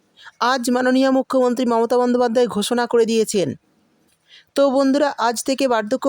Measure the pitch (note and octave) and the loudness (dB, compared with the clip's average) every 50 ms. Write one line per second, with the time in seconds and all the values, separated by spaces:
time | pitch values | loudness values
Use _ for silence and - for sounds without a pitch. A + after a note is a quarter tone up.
0 | _ _ _ _ - - _ - A3 A#3+ C4 C4+ A#3+ B3+ B3 B3 A#3+ B3+ B3+ C4 | _ _ _ _ -20 -18 _ -4 -2 -2 -2 -2 -2 -2 -2 0 0 2 2 2
1 | C4 C4+ C4 C4+ B3+ - - C4 B3 B3 B3 A#3 B3+ A#3 A#3 A3+ A#3 A#3 B3+ B3 | 2 2 2 0 -2 0 0 0 0 0 0 -2 -2 -2 0 0 0 0 0 0
2 | B3 B3 B3 B3 B3 A#3+ A3+ B3+ B3 G#3+ F3+ G#3 G3+ - B3 A#3+ A#3+ A#3 - A#3 | 0 2 0 0 0 0 2 0 0 0 -2 -4 -4 -2 -2 -2 -2 0 2 0
3 | A3+ G#3+ A3+ A3+ G#3+ - - G3+ E3 C#3 A#2 - _ _ _ _ _ _ _ _ | 2 2 2 0 0 0 0 -2 -2 -2 -4 -10 _ _ _ _ _ _ _ _
4 | _ _ _ _ _ _ - - _ _ - - C#4 C#4 B3+ C#4 C#4 C4+ C4 C#4+ | _ _ _ _ _ _ -20 -20 _ _ 0 2 2 2 2 2 2 2 2 2
5 | D4 C#4+ B3+ - A3 A#3 A#3+ A3 - - C4+ A#3+ C4+ C4 A#3+ A3 G#3+ G#3 C4 B3+ | 0 0 -2 -2 -2 -2 -2 -4 -4 -4 -2 -2 0 0 0 0 -2 -2 -4 -2
6 | - | -2